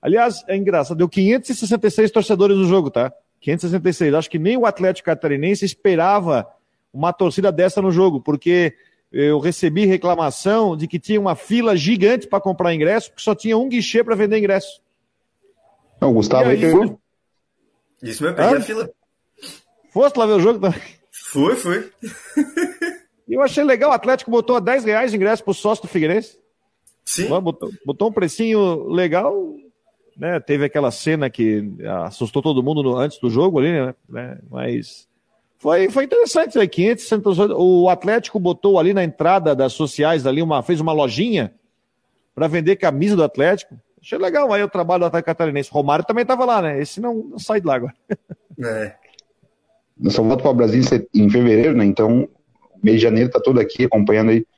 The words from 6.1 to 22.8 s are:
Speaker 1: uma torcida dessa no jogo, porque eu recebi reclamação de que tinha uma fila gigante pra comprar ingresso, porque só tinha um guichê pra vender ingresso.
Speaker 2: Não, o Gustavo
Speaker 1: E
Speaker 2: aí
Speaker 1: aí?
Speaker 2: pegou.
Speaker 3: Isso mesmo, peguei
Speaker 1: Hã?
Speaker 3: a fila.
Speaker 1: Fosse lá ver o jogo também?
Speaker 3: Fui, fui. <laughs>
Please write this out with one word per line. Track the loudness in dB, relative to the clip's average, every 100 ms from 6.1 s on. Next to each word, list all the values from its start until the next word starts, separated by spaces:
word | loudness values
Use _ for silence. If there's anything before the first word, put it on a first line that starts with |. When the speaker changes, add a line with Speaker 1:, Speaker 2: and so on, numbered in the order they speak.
| 2 0 -2 -2 _ _ _ _
Speaker 1:
uma | -4 -4
torcida | 0 -2 0 0
dessa | 2 0 2
no | 0
jogo, | 4 2 2
porque | -2 -2 2 2 2 -4 _ _ _
eu | -2 2 2
recebi | 0 -2 -2 2 2
reclamação | 2 0 0 -2 -2 -2 0 0 -2
de | -6
que | -8
tinha | -2 -2
uma | 0
fila | -4 -2 -2 2 0
gigante | 0 2 2 2 -2
pra | -4
comprar | -2 -2 -2
ingresso, | 0 0 0 -4
porque | -8
só | -4
tinha | -4 0 -2
um | 0
guichê | -2 0 0
pra | 0
vender | 0 0 0
ingresso. | 0 -2 -4 -20 _ _ _ _ _ _ _ _ _ _ _ _
Speaker 2:
Não, | 0
o |
Gustavo | 2 2 2 4
Speaker 1:
E |
Speaker 2:
aí | 2
Speaker 1:
aí? | 4
Speaker 2:
pegou. | 4 2 -4 _ _ _ _ _ _ _ _ _ _
Speaker 3:
Isso | -12 -4
mesmo, | -4 0
peguei | 2
Speaker 1:
Hã? | 2
Speaker 3:
a |
fila. | 0 -6 -8 -12 _ _ _ _ -20 -20 _ _ _
Speaker 1:
Fosse | 0 0 2
lá | 2
ver |
o | 4
jogo | 4 2
também? | 0 -2 -10 _ _
Speaker 3:
Fui, | -14 -6 0 0 0
fui. | -2 -4 -6 _
<laughs> | -18 -18 -8 -4 -4 -4 -6 -6